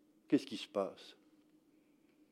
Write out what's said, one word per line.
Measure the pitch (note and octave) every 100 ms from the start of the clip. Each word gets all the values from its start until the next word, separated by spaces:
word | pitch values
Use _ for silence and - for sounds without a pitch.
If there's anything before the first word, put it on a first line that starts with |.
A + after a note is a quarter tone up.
| _ _ -
Qu'est-ce | C#3 -
qui | A2
se | -
passe ? | G#2 F#2+ - - - - - _ - _ _ _ _ _ _ -